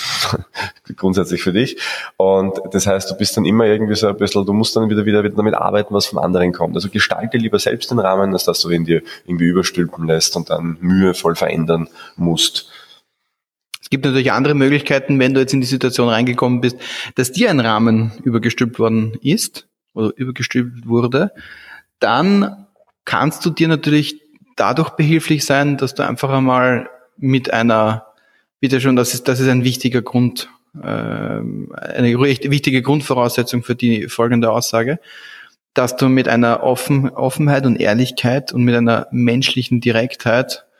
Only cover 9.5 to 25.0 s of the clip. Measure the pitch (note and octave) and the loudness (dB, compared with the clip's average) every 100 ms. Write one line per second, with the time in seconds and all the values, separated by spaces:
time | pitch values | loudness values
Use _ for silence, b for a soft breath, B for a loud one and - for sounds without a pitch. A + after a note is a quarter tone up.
9.5 | F2 F2+ - E2+ - E2 D#2+ - F2+ D#2+ | 2 0 -2 -4 -2 -2 0 0 -4 -4
10.5 | E2 E2 E2 F2 F#2+ F#2+ F2+ E2 E2 D#2+ | -4 -4 -4 0 4 4 2 -2 0 -2
11.5 | D#2+ D#2+ E2 E2 B B B E2+ E2 - | -2 0 0 -2 B B B -2 0 -2
12.5 | - - B B B B _ _ _ _ | -4 -12 B B B B _ _ _ _
13.5 | _ _ - - C#3 C#3 C3 B2 G#2+ C#3+ | _ _ -14 -6 -2 0 0 2 2 2
14.5 | C#3+ C3+ C#3+ C#3+ C#3 C3+ C#3 B2+ C3+ C3 | 4 4 2 2 0 2 2 4 2 2
15.5 | C#3 B2 C3 B2+ B2 A#2+ A2+ B2 B2 B2+ | 0 0 0 0 2 2 2 0 0 0
16.5 | B2 B2 B2 B B B - B2+ F#3 A#3 | 2 0 -2 B B B -4 -2 0 2
17.5 | D3+ A2+ G#2+ A2+ A2 A2+ - B2+ A2+ A2+ | 2 2 2 4 2 0 -4 -2 0 0
18.5 | - A#2+ A#2 A2+ A2+ A2 A2+ C3+ G#3+ - | 0 -2 0 0 0 -2 -4 -2 -2 -4
19.5 | - _ _ _ A2+ G#2+ - B2+ B2+ B2+ | -12 _ _ _ -4 -4 -4 -8 -8 -4
20.5 | B2+ B2 A#2+ A#2 A#2 A#2+ C3+ G3+ B B | -2 -4 -6 -2 0 2 0 -2 B B
21.5 | B B B B - A2 A#2+ F3+ G3+ G3+ | B B B B -2 0 2 4 2 0
22.5 | - - _ _ _ - G#2+ C#3 - F3 | -6 -20 _ _ _ -4 0 0 0 -4
23.5 | D#3 E3 D#3 D3+ D3+ D3 - _ _ _ | 0 0 2 2 2 0 -8 _ _ _
24.5 | - G#2 B2+ D#3+ - | -2 0 0 -2 0